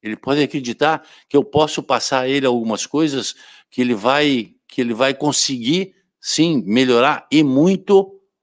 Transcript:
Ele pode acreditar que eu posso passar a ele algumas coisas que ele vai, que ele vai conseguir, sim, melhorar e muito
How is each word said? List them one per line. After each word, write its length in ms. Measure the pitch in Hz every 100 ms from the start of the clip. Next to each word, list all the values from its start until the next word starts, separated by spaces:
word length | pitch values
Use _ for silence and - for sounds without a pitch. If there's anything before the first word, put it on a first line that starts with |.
Ele 140 | 110 107
pode 260 | - 143
acreditar 640 | 143 147 123 113 147 156 - - _
que 80 | 143
eu 80 |
posso 380 | 135 151 156 -
passar 380 | 135 123 - 135
a 80 | 127
ele 180 | 143 131
algumas 400 | 120 113 107 -
coisas 480 | 143 160 139 107 - - - _
que 120 | -
ele 100 | 123
vai, 640 | 110 110 143 147 131 104 _ _
que 140 | -
ele 140 | 120
vai 180 | 113 135
conseguir, 800 | 135 147 - - 131 117 175 190 _ _ _
sim, 440 | - - 165 151
melhorar 640 | 90 113 131 120 135 147 -
e 120 | 147
muito 760 | 151 131 170 190 190 196 190 - _ _